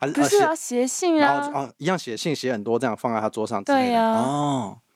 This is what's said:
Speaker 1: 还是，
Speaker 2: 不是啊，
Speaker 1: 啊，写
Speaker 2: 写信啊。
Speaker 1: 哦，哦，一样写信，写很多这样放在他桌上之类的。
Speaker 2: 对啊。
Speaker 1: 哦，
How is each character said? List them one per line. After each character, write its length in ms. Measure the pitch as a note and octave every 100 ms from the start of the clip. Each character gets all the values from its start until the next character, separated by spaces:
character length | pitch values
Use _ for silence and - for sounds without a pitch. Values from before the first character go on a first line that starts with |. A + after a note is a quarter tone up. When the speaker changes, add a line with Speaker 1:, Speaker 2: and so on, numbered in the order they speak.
Speaker 1:
还 80 | C3+
是， 60 |
Speaker 2:
不 100 | C#4
是 180 | C#4+ G4+
啊， 80 | E4
Speaker 1:
啊， 40 |
写 260 | D#4+ - B3
Speaker 2:
写 60 | B3+
信 360 | - F4+ D#4+
啊。 280 | C#4+ C#4+ C#4+
Speaker 1:
哦， 80 | C#4
哦， 140 | - -
一 80 |
样 140 | D#3 F3+
写 180 | - G#2+
信， 180 | E3+
写 160 | C#3 B2+
很 120 | A2+
多 140 | G#2 A#2
这 80 | B2
样 100 | G#2+
放 180 | B2
在 60 | A2+
他 80 | G#2+
桌 180 | A2 G#2+
上 160 | G#2+
之 100 | G2
类 60 | C4+
的。 60 | B3+
Speaker 2:
对 80 |
啊。 200 | A#3 A3+
Speaker 1:
哦， 680 | A3+ C3+ C#3+ D3 C3+ G2+ - _